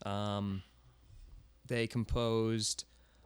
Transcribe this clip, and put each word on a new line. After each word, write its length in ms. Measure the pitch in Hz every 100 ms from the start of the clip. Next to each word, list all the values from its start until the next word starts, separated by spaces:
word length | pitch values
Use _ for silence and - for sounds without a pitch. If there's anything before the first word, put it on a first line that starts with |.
| 101
Um, 580 | 101 104 101 101 95 - - - - - - - - - - -
they 200 | 120 113
composed, 1000 | 123 107 123 117 113 110 113 104 - - - - -